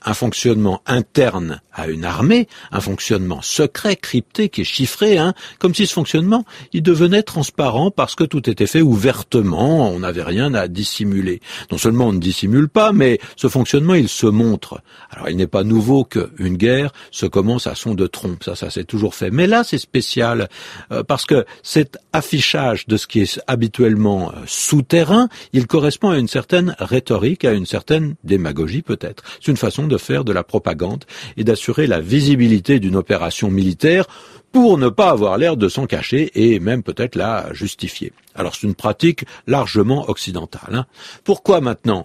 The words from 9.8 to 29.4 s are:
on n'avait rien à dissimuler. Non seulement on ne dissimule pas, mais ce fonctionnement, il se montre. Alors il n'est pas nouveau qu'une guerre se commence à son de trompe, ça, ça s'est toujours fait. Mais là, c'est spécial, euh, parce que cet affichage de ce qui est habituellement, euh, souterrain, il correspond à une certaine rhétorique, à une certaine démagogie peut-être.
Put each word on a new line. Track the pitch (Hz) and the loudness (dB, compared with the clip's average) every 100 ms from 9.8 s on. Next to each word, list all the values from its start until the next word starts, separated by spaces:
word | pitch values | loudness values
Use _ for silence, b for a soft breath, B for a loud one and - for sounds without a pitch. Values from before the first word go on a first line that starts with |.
| 113 | 2
on | 90 | -2
n'avait | 90 87 | -4 -4
rien | 85 92 143 | -4 -2 0
à | 117 87 | 0 -2
dissimuler. | 87 101 - 104 98 92 85 B B B | -4 -6 -4 -2 -2 -2 -6 B B B
Non | 87 | -2
seulement | 113 120 120 | 0 2 2
on | |
ne | 95 | 0
dissimule | 90 87 101 123 151 | -2 -2 0 2 2
pas, | 220 214 | 2 4
mais | 202 131 113 B B | 4 4 2 B B
ce | 127 | 0
fonctionnement, | 135 117 143 160 180 | 0 2 2 4 2
il | 113 | 2
se | - 113 | 2 2
montre. | 107 117 104 - - - B B | 4 2 0 -6 -18 -18 B B
Alors | - - | -12 -6
il | 90 | -2
n'est | 90 | 0
pas | 101 107 | 0 2
nouveau | 113 107 135 120 | 2 4 2 2
qu'une | 113 87 - 92 90 | -4 -4 -4 -4 0
guerre | 113 131 139 - B | 2 2 -2 -8 B
se | - 92 | -6 -2
commence | 98 101 120 - | 0 0 0 -4
à | 98 | -6
son | 113 95 | -4 -2
de | 92 | -4
trompe, | - 98 85 - | -4 -8 -8 -10
ça, | 87 | -10
ça | 85 | -8
s'est | - 87 | -8 -6
toujours | 107 104 | -2 -2
fait. | - 98 | -4 -2
Mais | 123 185 | 0 2
là, | 233 233 | 2 0
c'est | 127 | -4
spécial, | - - - 131 117 117 98 B B B B | -4 -4 -2 -2 0 0 -4 B B B B
euh, | 120 | -6
parce | - 135 - | -4 -2 2
que | 143 - B | 0 0 B
cet | - 156 143 - _ | -4 -2 -2 -6 _
affichage | 156 - 147 - 156 131 104 - | -6 -2 -2 0 0 -2 -2 -2
de | 107 | -2
ce | - | 0
qui | 110 | -2
est | 98 - - | 0 -4 -4
habituellement, | 123 113 113 117 107 107 98 82 | -2 -2 2 2 4 2 0 -4
euh, | - - | -10 -10
souterrain, | - - 151 131 170 156 214 247 B B | -6 0 0 2 2 4 4 2 B B
il | 131 117 | -2 2
correspond | 160 147 - 208 | 2 2 0 0
à | 156 | 0
une | 113 | 0
certaine | 135 - 180 175 - | -4 0 0 0 -4
rhétorique, | 90 127 - 107 110 180 | -2 -2 0 0 0 0
à | 131 | 0
une | 104 90 | 0 -2
certaine | 98 - 156 151 156 | -6 -2 -2 -2 -6
démagogie | 82 98 80 73 80 120 | -2 0 0 -4 -4 -4
peut-être. | - 110 - - - B | -6 -8 -8 -14 -20 B